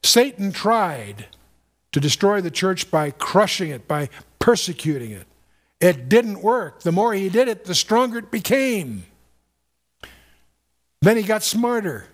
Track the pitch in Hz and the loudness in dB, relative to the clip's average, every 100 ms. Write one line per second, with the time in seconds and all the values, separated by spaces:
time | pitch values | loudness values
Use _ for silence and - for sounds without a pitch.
0 | - 233 269 247 196 - 202 226 190 143 | 4 4 2 0 -6 -2 0 2 0 -4
1 | 104 104 110 _ _ _ _ _ _ - | -10 -14 -18 _ _ _ _ _ _ -2
2 | 143 - 202 208 175 147 185 185 - 160 | -2 0 2 0 -4 -2 -2 -2 -2 -2
3 | 151 - - 180 208 - 170 131 - 151 | -2 -6 0 2 2 0 -6 -8 -6 -6
4 | 143 - - _ - 233 - 151 156 143 | -6 -10 -20 _ 2 2 0 -4 -4 -4
5 | 117 101 - _ _ _ _ _ 175 151 | -6 -14 -18 _ _ _ _ _ 2 2
6 | 127 220 233 196 196 247 170 - 175 170 | 4 4 4 -2 0 0 -2 -6 -2 2
7 | 233 202 196 190 254 220 - 175 - 220 | 2 0 0 0 0 -2 -4 -4 2 2
8 | 254 233 220 233 - 269 269 226 143 104 | 2 -2 -8 -8 0 0 0 -2 -6 -10
9 | 87 _ _ _ _ _ _ _ _ _ | -14 _ _ _ _ _ _ _ _ _
10 | - - _ _ _ _ _ _ _ _ | -20 -20 _ _ _ _ _ _ _ _
11 | 165 226 196 214 214 214 240 240 196 117 | 4 4 0 -2 -2 -2 0 -2 -4 -8
12 | - | -14